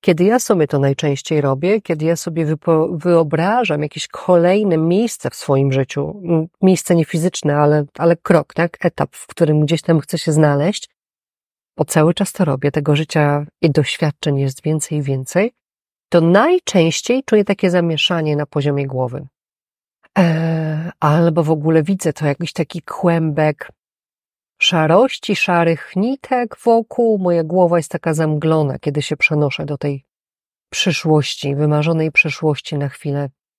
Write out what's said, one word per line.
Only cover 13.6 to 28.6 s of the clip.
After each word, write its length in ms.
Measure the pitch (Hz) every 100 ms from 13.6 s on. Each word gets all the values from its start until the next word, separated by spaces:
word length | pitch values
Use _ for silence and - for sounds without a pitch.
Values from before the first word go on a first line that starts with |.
i 80 | 165
doświadczeń 680 | 143 139 - 160 - - 139
jest 240 | 139 135
więcej 360 | - 156 - 151
i 40 |
więcej, 500 | 139 135 131 180 220 _ _ _ _ _ _
to 120 | 175
najczęściej 1040 | 165 185 269 359 - 196 165 - - 254
czuję 200 | 269 214
takie 260 | 202 196 190
zamieszanie 680 | 180 170 156 - 175 156 147
na 100 | 147
poziomie 400 | 151 143 143 139
głowy. 400 | 131 127 131 135 _ _ _ _ _ _ _ _ -
E, 720 | 175 160 165 160 156 156 160 -
albo 420 | 151 151 170 165
w 80 | 156
ogóle 320 | 160 147 160
widzę 300 | 156 196 170
to 140 | 147 151
jakiś 260 | 143 170
taki 300 | - 160 175
kłębek 880 | - - 180 170 160 147 151 151 - - _ _ _ _ _ _ _ _
szarości, 800 | - 175 156 175 262 - - 196
szarych 560 | - 175 170 165 - -
nitek 600 | 220 269 - 254 240 -
wokół. 540 | - 226 226 - 233 214
Moja 260 | 180 170
głowa 320 | 156 180 175 170
jest 140 | 156
taka 240 | 175 -
zamglona, 640 | 156 156 151 160 156